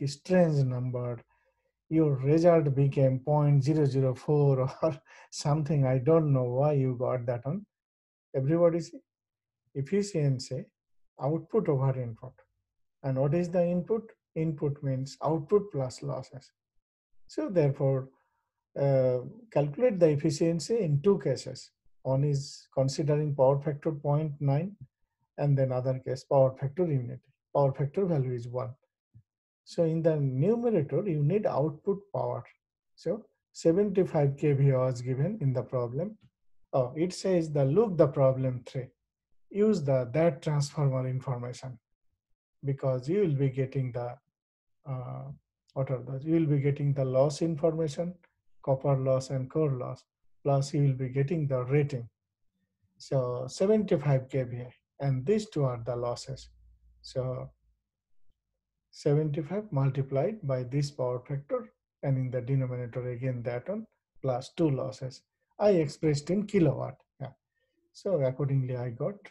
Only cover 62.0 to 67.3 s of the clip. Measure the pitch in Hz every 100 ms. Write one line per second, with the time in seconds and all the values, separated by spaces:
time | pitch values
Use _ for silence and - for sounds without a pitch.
62 | 143 131 127 127 117 139 127 123 120 127
63 | 123 120 131 120 120 120 147 214 220 _
64 | _ - 135 120 - - 160 131 127 -
65 | 131 - _ _ _ - 208 180 147 -
66 | 160 143 - 196 - 202 151 120 127 -
67 | _ _ 71